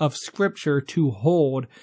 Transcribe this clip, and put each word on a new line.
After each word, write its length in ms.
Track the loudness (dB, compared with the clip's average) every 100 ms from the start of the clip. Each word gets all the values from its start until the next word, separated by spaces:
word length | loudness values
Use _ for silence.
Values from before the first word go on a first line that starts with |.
of 160 | -4 -2
scripture 640 | -10 -4 -2 -2 -2 0
to 320 | 0 0 0
hold 560 | 0 0 2 2 0 -6 -12